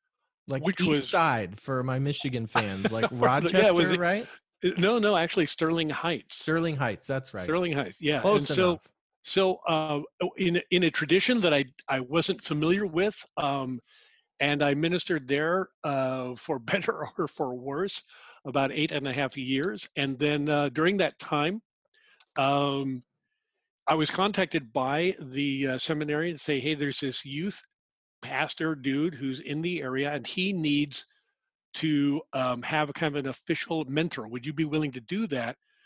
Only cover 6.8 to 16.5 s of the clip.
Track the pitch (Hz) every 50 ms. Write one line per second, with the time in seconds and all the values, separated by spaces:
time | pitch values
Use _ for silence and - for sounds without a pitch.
6.8 | 139 113 98 - - - 135 135 131 - - 98 - 151 156 180 180 170 147 139
7.8 | 131 - - - 160 151 151 127 117 196 208 202 143 - 147 185 185 180 170 -
8.8 | - _ _ _ _ _ _ _ - - - 190 190 190 180 - - 170 165 156
9.8 | 156 156 147 147 151 - _ - 180 180 - - 190 185 175 175 - - 180 180
10.8 | 175 160 - - 156 135 170 190 - - 247 233 185 165 151 139 135 127 - -
11.8 | - - 139 131 127 123 147 170 156 - 180 - - - 160 151 156 165 185 202
12.8 | 208 180 151 175 196 214 - - - - - 147 147 139 139 139 131 127 127 117
13.8 | - _ - - - _ _ _ _ _ _ - 143 147 147 143 147 143 139 147
14.8 | 160 165 180 165 - - 175 147 131 127 139 143 156 165 180 190 185 - _ _
15.8 | - 151 139 135 131 131 131 131 127 127 123 - - -